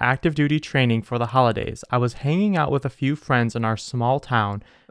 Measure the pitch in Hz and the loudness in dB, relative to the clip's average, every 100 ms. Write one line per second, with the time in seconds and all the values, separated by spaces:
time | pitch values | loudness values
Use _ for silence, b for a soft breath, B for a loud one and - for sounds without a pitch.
0 | 123 135 170 147 147 151 - 139 123 113 | 0 0 0 2 2 0 0 0 2 2
1 | - 120 117 127 123 113 - - - 123 | 0 -2 0 4 4 2 -4 -8 -2 0
2 | 123 - 139 170 208 180 143 139 131 - | 0 -2 -2 0 2 2 0 0 -2 -4
3 | 135 151 - 127 117 117 113 110 - 123 | -4 -2 0 0 0 0 -2 -4 -6 -2
4 | 117 139 - 120 104 101 - b b | 0 0 0 0 0 -4 -12 b b